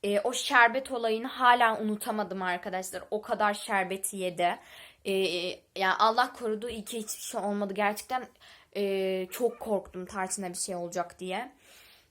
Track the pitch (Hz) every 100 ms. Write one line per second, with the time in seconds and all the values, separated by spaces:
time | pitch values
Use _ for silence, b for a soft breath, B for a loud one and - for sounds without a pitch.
0 | 202 202 247 - - 262 233 262 262 247
1 | 226 220 247 247 254 247 233 - 214 214
2 | 247 214 185 190 185 180 202 185 185 185
3 | - 214 214 214 208 208 - 196 185 196
4 | - 196 185 165 175 226 B B B B
5 | - 190 185 175 175 - _ 185 190 -
6 | 220 233 247 - 233 214 240 220 202 233
7 | 208 - - 233 202 202 196 196 208 214
8 | - 254 240 _ B B B 196 196 196
9 | 190 190 185 - 233 233 220 196 - 180
10 | 180 202 185 202 185 180 - 180 175 175
11 | 175 - 180 190 262 - b b b b
12 | b